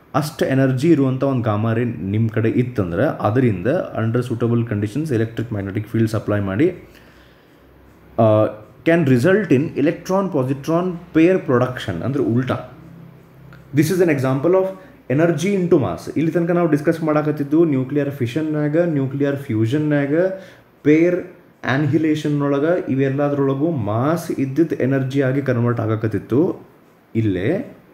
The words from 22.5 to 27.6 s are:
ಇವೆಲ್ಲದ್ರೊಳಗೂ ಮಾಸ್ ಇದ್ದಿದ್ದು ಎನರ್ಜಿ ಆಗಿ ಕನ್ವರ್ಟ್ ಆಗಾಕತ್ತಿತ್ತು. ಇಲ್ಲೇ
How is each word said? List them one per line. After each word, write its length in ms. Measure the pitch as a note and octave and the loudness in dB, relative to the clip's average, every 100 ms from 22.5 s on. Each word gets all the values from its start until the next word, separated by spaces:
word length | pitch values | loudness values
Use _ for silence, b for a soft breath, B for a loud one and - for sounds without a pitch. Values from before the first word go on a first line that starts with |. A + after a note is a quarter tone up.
| C#3 D#3 F3+ - | 0 2 0 0
ಇವೆಲ್ಲದ್ರೊಳಗೂ 800 | C3 C3+ C3+ C#3+ C#3 C#3 C3+ D#3 | 0 0 0 0 0 0 0 0
ಮಾಸ್ 600 | D3+ G2+ A2 C#3 E3+ - | -2 -2 0 0 -2 -4
ಇದ್ದಿದ್ದು 440 | - C3+ C3+ E3 | -4 -2 0 0
ಎನರ್ಜಿ 480 | - - C3+ C3 C#3 | 0 0 0 0 0
ಆಗಿ 200 | C3 C3+ | 0 0
ಕನ್ವರ್ಟ್ 380 | C3+ A#2+ A#2+ A#2 | 0 0 0 0
ಆಗಾಕತ್ತಿತ್ತು. 840 | G#2+ G#2+ A2+ - - A#2+ F#3 - - _ _ _ _ A#2 | -2 -2 -2 -4 0 0 0 -2 -12 _ _ _ _ -2
ಇಲ್ಲೇ 640 | A2 F2+ G#2 F#3+ | 0 0 -2 -2